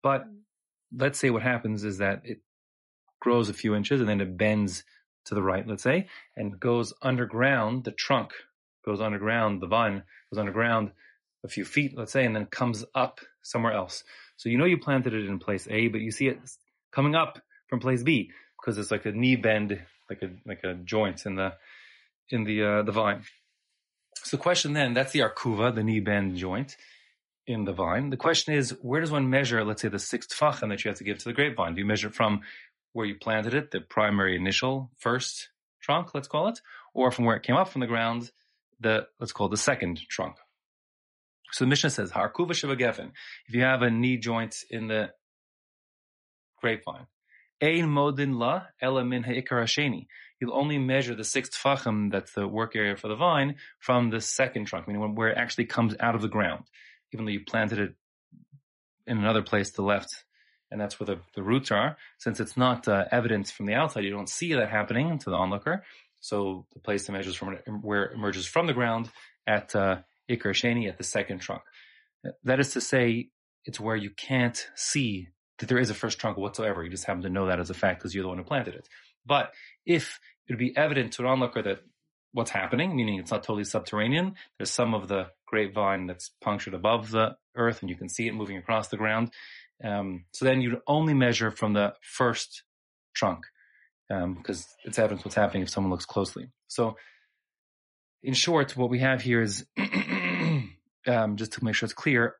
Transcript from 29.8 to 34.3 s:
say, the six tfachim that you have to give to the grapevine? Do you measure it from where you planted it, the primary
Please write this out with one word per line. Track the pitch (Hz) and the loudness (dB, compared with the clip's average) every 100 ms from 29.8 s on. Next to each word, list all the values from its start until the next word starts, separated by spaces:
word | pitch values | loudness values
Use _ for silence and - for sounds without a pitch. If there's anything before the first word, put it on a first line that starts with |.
say, | 113 | -2
the | 98 | -4
six | - 120 - | -4 -6 -6
tfachim | - 151 - 110 | 2 2 2 -4
that | 98 | -2
you | 107 | -4
have | 101 | -4
to | |
give | 98 101 | -6 -6
to | |
the | - | -4
grapevine? | 120 147 113 85 | 0 0 0 -2
Do | 85 | 0
you | 101 | 0
measure | 104 104 | 0 -2
it | |
from | - 110 101 - - - _ _ | 0 2 2 -2 -18 -20 _ _
where | 117 | -4
you | 107 98 | -4 -4
planted | - 110 110 | -2 0 2
it, | 131 147 | -2 -2
the | 98 | -8
primary | - - 107 101 95 | -4 0 2 4 2